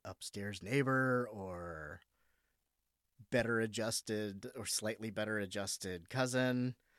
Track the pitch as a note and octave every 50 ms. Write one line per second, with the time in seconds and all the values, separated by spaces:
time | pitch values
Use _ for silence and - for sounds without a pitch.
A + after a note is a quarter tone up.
0 | - F#2 F#2 - - - - G2+ G2+ G#2 G#2 G2 F#2 F#2+ B2+ C#3+ C3+ C3 C3 C3
1 | C3 C3 B2+ B2 B2 A2 A2+ G2+ F#2+ F#2 F2+ F2 F2 F2 E2 D#2 D#2 D2 - G2+
2 | _ _ _ _ _ _ _ _ _ _ _ _ _ _ _ _ _ _ _ _
3 | _ _ _ - G#2+ - - B2 A2+ A#2 A#2 A2+ A2+ A2 G#2 A2+ G#2+ A2+ A#2 -
4 | - - A2 G#2+ G#2+ G#2 G2 G2 A2 B2+ - B2+ G2+ - - - A2 G#2+ A2 G#2
5 | A2 A2+ G2 G#2+ G#2+ G#2+ G#2+ G#2 G2+ F#2 F#2+ G2+ G2 F#2+ - - - F#2+ F2+ F2
6 | E2+ - - C3 C3 B2+ B2 B2+ B2+ B2+ B2 B2 B2 B2+ B2 _ _ _ _